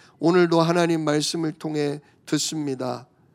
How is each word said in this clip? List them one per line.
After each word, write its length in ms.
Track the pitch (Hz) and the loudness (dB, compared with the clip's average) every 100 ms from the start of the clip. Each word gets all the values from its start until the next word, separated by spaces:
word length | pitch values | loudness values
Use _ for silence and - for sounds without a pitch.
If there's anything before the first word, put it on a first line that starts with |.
| - - | -20 -2
오늘도 420 | 165 180 175 165 | 2 4 4 4
하나님 440 | 165 175 170 165 151 | 2 2 2 0 0
말씀을 480 | 151 147 170 160 | 0 -2 -4 -6
통해 480 | 151 160 151 147 147 _ _ - | -6 -8 -4 -4 -6 _ _ -6
듣습니다. 840 | 151 - 160 143 131 127 120 127 _ _ | -4 -4 -6 -6 -6 -6 -8 -14 _ _